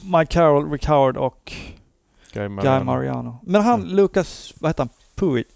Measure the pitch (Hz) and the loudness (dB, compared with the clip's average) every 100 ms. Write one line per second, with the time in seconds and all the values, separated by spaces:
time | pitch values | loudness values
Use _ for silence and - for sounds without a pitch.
0 | 196 170 160 170 160 143 151 147 - 147 | -2 0 2 4 4 4 2 -4 2 4
1 | 135 120 131 - - - - - _ _ | 4 2 -4 -4 -16 -16 -16 -20 _ _
2 | _ _ - 104 101 98 135 131 127 127 | _ _ -12 -8 -8 -4 0 0 0 -4
3 | 131 127 120 120 - 196 226 233 180 196 | -4 -6 -8 -12 0 2 2 0 0 2
4 | 190 196 170 - - - 156 160 123 - | 2 0 -4 -6 -14 -6 -4 -2 -4 -8
5 | _ - 190 123 - | _ -4 0 0 -4